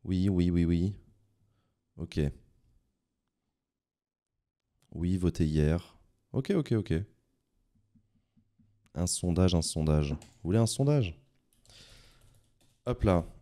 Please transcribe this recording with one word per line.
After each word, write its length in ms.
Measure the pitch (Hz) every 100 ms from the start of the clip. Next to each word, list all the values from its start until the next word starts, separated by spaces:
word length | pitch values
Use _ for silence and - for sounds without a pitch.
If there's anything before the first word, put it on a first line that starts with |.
Oui, 240 | - 92 95
oui, 220 | 90 87
oui, 140 | 87
oui. 300 | 85 85 95 101 - _ _ _ _ _ _ _ _ -
Ok. 220 | 80 - 71 - _ _ _ _ _ _ _ _ _ _ _ _ _ _ _ _ _ _ _ _ _ _ _ _ _
Oui, 240 | - 87 92
voter 260 | 90 -
hier. 540 | 80 76 76 85 - _ _ _ _
Ok, 180 | - 135
ok, 220 | 196 143
ok. 220 | 113 - 82 104 _ _ _ _ _ _ _ _ _ _ _ _ _ _ _ _ _ _
Un 120 | - 87
sondage, 480 | - 90 85 92
un 80 | 87
sondage. 500 | 78 80 78 76 71
Vous 320 | 76 - _
voulez 140 | 80 107
un 80 | 113
sondage ? 540 | - 139 147 98 - _ _ _ _ _ - - - - _ _ _ _ _ _ _ -
Hop 160 | -
là. 240 | 104 90 - -